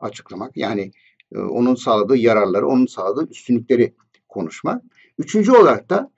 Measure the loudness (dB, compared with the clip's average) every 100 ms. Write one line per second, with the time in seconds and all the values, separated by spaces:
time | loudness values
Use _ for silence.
0 | -14 -14 -16 -14 -12 -8 -6 -6 -8 -14
1 | _ _ _ -10 -6 -2 0 0 0 0
2 | 2 2 4 2 2 0 0 0 0 -2
3 | -6 -4 -6 -10 -4 -4 0 0 0 -4
4 | _ _ _ -10 -10 -8 -8 -8 -12 _
5 | _ -14 -4 0 4 6 6 4 -2 -6
6 | -6